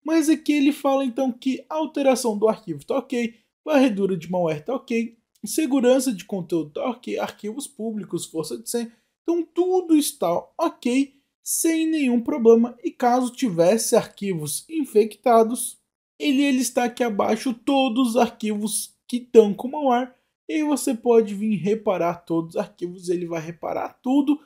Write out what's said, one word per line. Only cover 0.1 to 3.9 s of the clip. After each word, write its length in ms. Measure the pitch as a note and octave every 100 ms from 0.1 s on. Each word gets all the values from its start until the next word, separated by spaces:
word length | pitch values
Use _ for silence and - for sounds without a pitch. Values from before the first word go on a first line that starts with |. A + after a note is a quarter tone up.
| E4 D4
aqui 240 | D4+ -
ele 180 | D4 C#4+
fala 320 | - C#4 C4+
então 280 | C4+ A3+ C4+
que 340 | - C4 B3+ -
a 60 |
alteração 600 | D#4 D#4 D4 C4+ B3 A#3 G#3
do 100 | A3
arquivo 380 | - - C#3+
tá 120 | - C4
ok, 380 | - A#3+ A#3 _ _ _
varredura 500 | D4+ C#4+ C4